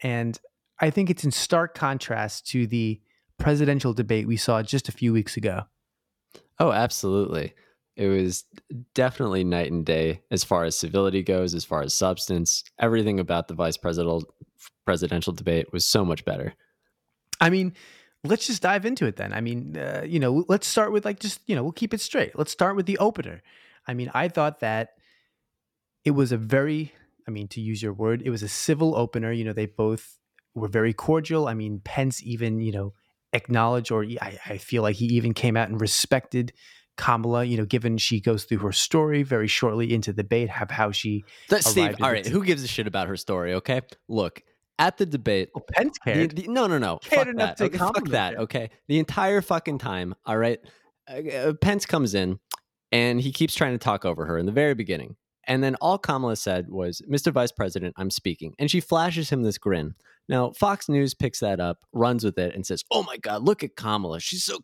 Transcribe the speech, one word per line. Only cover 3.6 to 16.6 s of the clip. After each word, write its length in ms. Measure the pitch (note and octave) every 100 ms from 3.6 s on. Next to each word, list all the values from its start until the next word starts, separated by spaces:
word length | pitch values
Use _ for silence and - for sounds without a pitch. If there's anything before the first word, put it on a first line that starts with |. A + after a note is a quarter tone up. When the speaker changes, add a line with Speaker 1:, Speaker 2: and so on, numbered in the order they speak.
| D3 C#3+ C3
Speaker 1:
debate 340 | A2+ G#2+ A2+ G#2+
we 100 | A2+
saw 260 | - A2+
just 260 | A2 C3+ -
a 40 |
few 200 | - A#2+
weeks 240 | A2+ G#2 -
ago. 260 | G#2 F#2 G#2 _ _ _ _ _ _ - _ -
Speaker 2:
Oh, 120 | E3
absolutely. 840 | G#2 A#2 - G2 G2 G2+ D#2+ - - _ _ _ -
It 120 | G2+
was 380 | F#2+ F#2 F#2 - - _ B2+ B2 -
definitely 480 | B2+ - B2 F#2+
night 300 | F2+ F2 D#2+
and 120 | E2+ D#2
day 360 | D#2+ D#2+ D#2+ -
as 140 | - -
far 180 | F2+
as 140 | E2 -
civility 440 | E2 G2 G2 F#2+
goes, 320 | F2 F#2 F2+
as 120 | E2+ -
far 160 | D#2+
as 120 | C#2+
substance. 680 | - F#2+ F2+ - F2+ E2+ - - -
Everything 400 | A#2 A2+ G#2+ G2+
about 300 | F2 E2+ E2
the 60 | E2
vice 200 | E2+ D#2
presidential, 480 | F2 E2+ E2+ E2 D#2+ _ - _ - _ -
presidential 480 | F2 E2+ F2 E2+
debate 400 | E2+ - E2 -
was 120 | F2 -
so 200 | A2 F#2
much 180 | D#2
better. 300 | - - - -